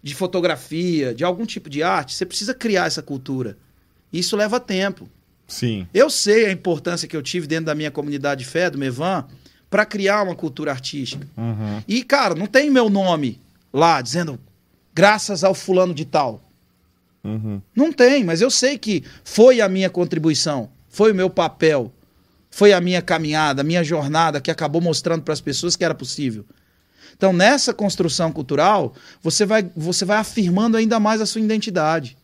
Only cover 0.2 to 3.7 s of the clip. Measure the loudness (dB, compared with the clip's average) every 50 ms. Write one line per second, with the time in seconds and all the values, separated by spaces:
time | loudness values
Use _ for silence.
0.2 | -6 -4 -2 0 0 0 -2 -4 -8 -10 -6 -4 -2 -2 0 -2 -2 -4 -4 -2
1.2 | -2 -2 -2 -4 -6 -8 -10 -12 -14 -10 -6 -4 -2 0 -2 -2 -4 -6 -8 -8
2.2 | -8 -8 -8 -8 -6 -8 -8 -6 -4 -2 0 0 0 -2 -4 -6 -8 -8 -10 -10
3.2 | -8 -8 -6 -6 -6 -8 -10 _ _ _